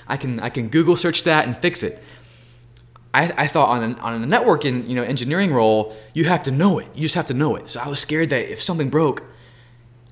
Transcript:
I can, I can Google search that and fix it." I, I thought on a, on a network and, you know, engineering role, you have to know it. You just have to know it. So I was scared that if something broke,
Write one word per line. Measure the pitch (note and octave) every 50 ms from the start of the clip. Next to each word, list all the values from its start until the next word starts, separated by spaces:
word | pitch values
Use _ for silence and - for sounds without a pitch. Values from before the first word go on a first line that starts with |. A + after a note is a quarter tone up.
| - -
I | B2+
can, | C3+ - C3 B2 A2+
I | - A#2
can | - C3+ A#2 A2
Google | A2+ D#3+ E3 D#3 F3
search | - - E3+ D#3+ - -
that | E3+ D#3 D#3 D#3
and | - A#2+
fix | - - F3 F3 -
it." | - F#2+ - - - - - - - - - - - - - - - - - - - - - - - - -
I, | C3 D#3 F3 -
I | - C#3+
thought | D3 - D#3+ C#3 G2+
on | A#2+ A#2+ A2+ A2+
a, | B2 -
on | - A2+ A#2 A2+
a | A#2
network | B2+ G3 - - B3 E3+ D3 D3
and, | C#3+ B2 B2 B2
you | - B2+
know, | B2
engineering | A#2+ G#2 C#3 B2 A#2+ B2+ D3+ F#3 G3+ F#3
role, | C#3+ B2 A2+ A2 A2 G#2+ G#2+ - - - - -
you | - D3+ E3
have | E3 F3+ D#3+ -
to | C#3
know | C3 C#3 E3+ G3+ F3+ A#2
it. | - - -
You | B2+
just | D3+ D3+ -
have | F3 D#3 -
to | C3
know | B2+ D3+ D3 G#2+
it. | F2+ - -
So | - A#2+
I | B2 C#3
was | C#3+ C#3
scared | - - D3+ D#3 E3 D3
that | C#3+ C3 C3+ -
if | - -
something | - - F3+ E3 C#3+ C3
broke, | - D3+ E3 C#3+ B2 - - - - - - - - - - _ - - - - - - - -